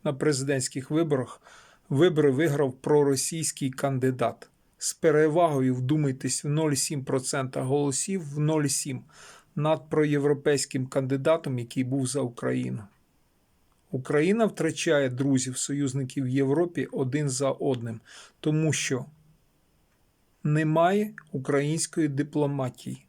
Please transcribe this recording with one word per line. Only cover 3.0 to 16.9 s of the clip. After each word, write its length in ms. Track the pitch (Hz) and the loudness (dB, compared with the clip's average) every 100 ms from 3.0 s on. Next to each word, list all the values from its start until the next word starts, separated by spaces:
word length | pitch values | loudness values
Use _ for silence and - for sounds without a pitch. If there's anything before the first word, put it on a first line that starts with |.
| 143 135 - 165 151 - 139 | 4 2 -2 -4 -6 -4 -6
кандидат 760 | 131 139 135 131 127 113 - - _ _ _ | -2 -2 0 0 2 -2 -2 -18 _ _ _
з 160 | - | -8
перевагою, 800 | - 165 151 156 156 170 143 131 127 | 0 2 4 4 4 2 4 2 0
вдумайтесь, 680 | 127 156 147 131 131 - | 0 2 0 -2 -4 -4
в 40 | 151 | -2
нуль 260 | 147 156 | 0 0
сім 320 | 139 - 147 131 | 0 -2 -4 -2
процента 560 | 135 131 147 131 139 | -2 -2 -4 -4 -4
голосів, 720 | 131 143 143 135 - 196 151 | 0 0 0 -2 -4 -4 -6
в 60 | 143 | -2
нуль 260 | 151 156 147 | 0 2 0
сім 380 | - 151 127 - - - - _ - | -2 -4 -8 -12 -20 -20 -20 _ -4
над 340 | 151 156 - | 0 0 0
проєвропейським 1000 | 156 151 147 143 143 135 143 - 131 127 | 0 2 2 2 2 2 2 0 -4 -2
кандидатом, 720 | - 131 135 135 160 160 127 | -2 0 0 2 2 0 -6
який 240 | 117 - | -4 -4
був 240 | 127 139 127 | -2 -2 -2
за 140 | 139 | -2
Україну. 600 | 127 123 127 127 127 127 101 _ _ _ _ _ _ _ _ _ _ | -4 -4 -4 -2 -4 -8 -12 _ _ _ _ _ _ _ _ _ _
Україна 540 | 131 131 147 160 220 220 | -8 -2 2 2 2 2
втрачає 640 | - 160 - - 147 135 | 2 -2 0 2 2 2
друзів, 480 | 123 139 135 127 127 | 0 2 2 0 -6
союзників 680 | - 143 139 127 131 - 127 | -4 -2 -2 -2 -4 -4 -2
в 40 | |
Європі 560 | 131 135 143 175 170 | 0 2 2 0 -2
один 440 | 127 | -6